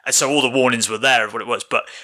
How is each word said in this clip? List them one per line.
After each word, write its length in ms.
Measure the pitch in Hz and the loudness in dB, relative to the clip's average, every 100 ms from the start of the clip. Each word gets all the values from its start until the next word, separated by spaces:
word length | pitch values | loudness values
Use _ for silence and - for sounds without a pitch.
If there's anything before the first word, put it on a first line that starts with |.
| 131 | -2
And 80 | |
so 160 | - 139 | 0 2
all 100 | 147 | 2
the 80 | 131 | 2
warnings 400 | 131 127 117 107 | 2 2 2 -2
were 100 | 110 | 0
there 280 | 131 127 107 | 2 2 0
of 60 | |
what 100 | 110 | -4
it 60 | 104 | -6
was, 160 | 113 | -6
but 200 | - 117 - - | -2 -4 -4 -14